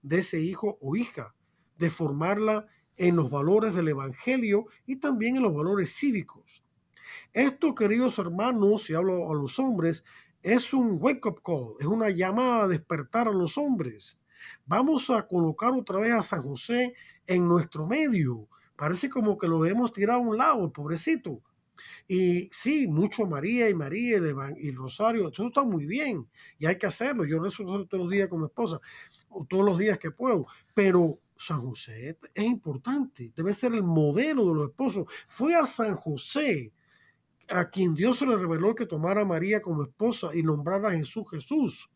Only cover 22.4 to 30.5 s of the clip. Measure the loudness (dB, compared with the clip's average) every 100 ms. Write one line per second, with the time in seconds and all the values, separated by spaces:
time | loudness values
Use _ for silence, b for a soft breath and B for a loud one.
22.4 | -2 -6 -2 0 2 2 2 0 -2 -2
23.4 | -2 2 2 2 -2 -4 0 0 0 -4
24.4 | -8 -8 -8 -8 -10 0 0 2 -2 -4
25.4 | -2 0 0 0 -2 -2 -2 -4 -8 B
26.4 | B B 0 0 -2 -2 -2 -2 0 0
27.4 | -2 -6 -6 -6 -4 -4 0 0 0 -2
28.4 | -4 -4 -4 -4 B B B B _ -14
29.4 | -4 2 4 4 0 0 -6 -4 0 0
30.4 | -2